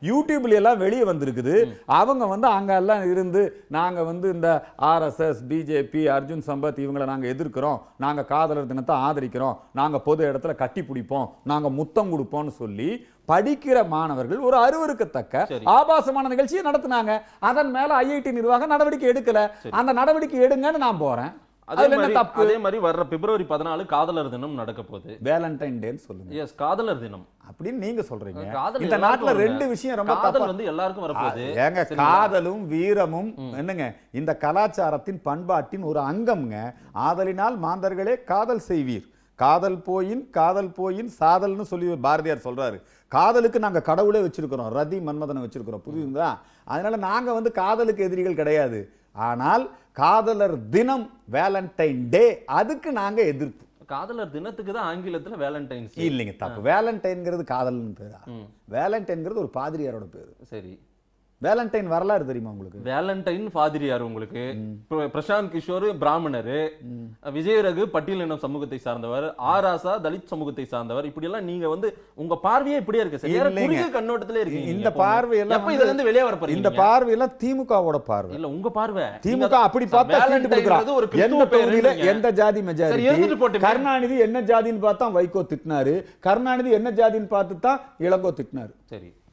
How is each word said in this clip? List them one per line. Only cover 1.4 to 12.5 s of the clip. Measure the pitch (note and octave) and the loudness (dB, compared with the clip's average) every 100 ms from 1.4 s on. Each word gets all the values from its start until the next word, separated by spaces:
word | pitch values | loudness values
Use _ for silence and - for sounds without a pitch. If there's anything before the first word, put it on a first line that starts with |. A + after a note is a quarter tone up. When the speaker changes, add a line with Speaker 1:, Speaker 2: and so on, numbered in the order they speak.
| B2+ F#3 A#3 | 2 2 2
Speaker 2:
ம். | G#2+ - | -2 2
Speaker 1:
அவங்க | C#3+ A3 C4+ G#3+ | 4 4 2 -2
வந்து | G3 A#3+ | 2 2
அங்க | G3+ G3 F#3+ | 2 2 2
எல்லாம் | F#3+ G#3+ F#3 | 4 2 2
இருந்து, | F#3 F#3 F3+ G3 - - | 0 0 2 0 -2 -6
"நாங்க | D3 F3+ F3+ | -2 -2 -2
வந்து | E3 E3+ F#3+ | -4 -2 -4
இந்த | E3+ E3 D#3 - - | 0 2 0 -2 -2
ஆர் | D3 E3 | 2 2
எஸ் | D#3+ - | 2 -2
எஸ், | D#3+ B2 B2+ | -2 -2 -4
பி | D#3+ | -6
ஜே | D3 D3+ | -2 -2
பி, | C#3 D#3 D#3 | -2 0 0
அர்ஜுன் | C#3 C3+ D#3+ D3 | 0 -2 -8 -6
சம்பத் | C#3 D3+ C#3 | -4 -4 -4
இவங்களை | C#3 C#3+ | -6 -4
நாங்க | C3+ C3+ B2 | -4 -4 -4
எதிர்க்கிறோம், | C3 D#3 A#2+ D3 B2+ - - | -6 -6 -4 -2 -4 -8 -6
நாங்க | C#3 D3 | -4 -4
காதலர் | C3+ C#3+ D#3+ D3+ C3 | -2 0 0 -2 -4
தினத்தை | C3 B2 D3 | -4 -2 0
ஆதரிக்கிறோம், | C3+ D3 B2+ B2 C3 A2+ - | 0 -2 -4 -4 -4 -4 -8
நாங்க | C3 C#3+ C#3+ | -2 -2 0
பொது | - D#3 D3+ | 0 2 2
இடத்துல | C3+ D#3+ | 0 -4
கட்டி | D3 B2+ - | -4 -4 -4
பிடிப்போம், | C3 C3+ G#2+ C#3 B2 - | -8 -8 -6 -4 -6 -8
நாங்க | C3 D3 D3 | -4 -2 -2
முத்தம் | C3+ D3+ - G3+ | -4 -2 -2 0
கொடுப்போம்னு" | D#3+ A#2+ D3 | -2 -4 -6
சொல்லி | D3+ | -8